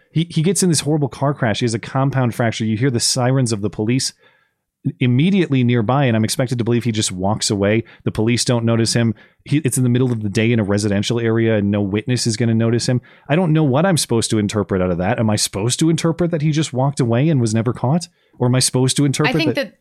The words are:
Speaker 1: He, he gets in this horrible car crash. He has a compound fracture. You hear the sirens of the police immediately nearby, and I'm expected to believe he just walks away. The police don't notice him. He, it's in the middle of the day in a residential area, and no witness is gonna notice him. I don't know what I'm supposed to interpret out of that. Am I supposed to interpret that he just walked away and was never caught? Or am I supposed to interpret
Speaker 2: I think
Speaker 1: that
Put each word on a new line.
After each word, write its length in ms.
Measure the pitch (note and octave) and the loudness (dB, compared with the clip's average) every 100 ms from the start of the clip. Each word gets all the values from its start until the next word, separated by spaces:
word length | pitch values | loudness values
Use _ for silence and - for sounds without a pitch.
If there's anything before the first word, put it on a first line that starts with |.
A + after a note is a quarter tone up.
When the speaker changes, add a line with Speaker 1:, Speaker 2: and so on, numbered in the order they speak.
| _ | _
Speaker 1:
He, 160 | - E3+ | -4 -2
he 120 | E3 | 0
gets 180 | D#3 G3 | 0 2
in 80 | F#3 | 2
this 120 | D3+ | 0
horrible 260 | - D#3 C#3+ | 0 0 -2
car 260 | - C#3 | -2 -2
crash. 280 | C#3+ B2+ - | 0 -2 0
He 20 | |
has 100 | B2 | -2
a 60 | A2 | -4
compound 560 | - C3 C#3 C3 B2 A2 | -4 -2 -2 0 -2 0
fracture. 300 | A#2+ G#2+ A2 | -2 -2 -2
You 120 | G#2+ | 0
hear 140 | C3+ | 0
the 80 | A#2 | 0
sirens 540 | - - B2 C3+ B2 | 0 0 0 2 0
of 80 | A2 | -2
the 80 | G2+ | -4
police 440 | - G#2+ B2+ - - _ _ _ _ _ _ - - | -2 -2 -2 -2 -8 _ _ _ _ _ _ -8 -2
immediately 640 | B2+ B2 D#3+ G3 D#3+ C#3 | 0 2 2 2 2 0
nearby, 420 | A#2+ B2 G#2+ C3 C#3 | 2 2 0 0 2
and 100 | A2 | 2
I'm 80 | A2 | 0
expected 320 | - B2+ B2+ | -2 -2 -2
to 80 | A2 | 0
believe 180 | A#2+ | 0
he 80 | A#2+ | 0
just 200 | A2+ - | -2 -2
walks 380 | F#2 F#2+ G#2+ - | -2 -2 -2 0
away. 360 | G#2 G2 A2 - - | 0 2 2 -2 -8
The 80 | - | -6
police 320 | G2 A2 A#2+ | -2 0 0
don't 220 | - B2 A#2 | 0 0 2
notice 260 | A#2 A2+ | 2 2
him. 240 | A#2+ A#2 G#2+ - _ - | 0 0 -2 -10 _ -4
He, 140 | C#3+ | -2
it's 180 | C#3 B2 | 0 0
in 60 | |
the 60 | B2+ | 2
middle 220 | B2 C3 | 2 0
of 100 | A#2+ | -2
the 60 | G#2+ | -2
day 220 | G2 A2 | 0 2
in 80 | A#2+ | 2
a 40 | G2 | 2
residential 560 | G2+ G#2+ G2+ G2+ A#2 | 0 0 0 0 0
area, 340 | A#2 A2+ A2+ A2 | 0 2 2 2
and 160 | G2+ | 2
no 100 | G2+ | 0
witness 460 | G2+ G#2 A#2 B2 - | 0 -2 -2 -2 -2
is 80 | A2 | 0
gonna 180 | A#2 | 0
notice 340 | A2+ A2+ A#2 - | 2 2 0 0
him. 100 | B2+ - - - | -2 -4 -12 -2
I 80 | D#3 | 0
don't 160 | F#3 | 2
know 100 | D#3 | 2
what 220 | D#3 B2+ F#3+ | 2 2 2
I'm 100 | D#3+ | 0
supposed 340 | - A#2 - | 0 -2 0
to 80 | A2 | 0
interpret 420 | G2+ G#2+ G2 F#2+ | 0 -2 -2 0
out 100 | F2+ | 0
of 60 | E2+ | 0
that. 220 | F2+ A#2+ | -2 0
Am 100 | A2+ | 0
I 80 | G#2 | 0
supposed 420 | - - A2+ B2 | -2 -4 -4 0
to 100 | D#3+ | 0
interpret 420 | E3 E3+ D#3+ F3 | 2 0 -2 -2
that 100 | E3 | -2
he 100 | D3+ | -2
just 220 | D3 D#3+ | 0 -2
walked 260 | A#2+ C3+ - | -2 -2 0
away 300 | B2+ A#2 D3+ | 0 2 2
and 100 | D3+ | 2
was 140 | A#2 | 2
never 180 | A2 A2+ | 0 -2
caught? 380 | A#2 B2 D#3+ E3+ _ _ - | -2 0 -2 -4 _ _ -4
Or 80 | B2 | 0
am 80 | B2+ | 2
I 40 | |
supposed 380 | B2 B2+ C3 - | 0 0 0 2
to 80 | C#3+ | 0
interpret 280 | C3 D3+ D#3+ | 0 0 0
Speaker 2:
I 40 | |
think 160 | - A#2 | 0 -2
Speaker 1:
that 240 | C4+ - | -6 -10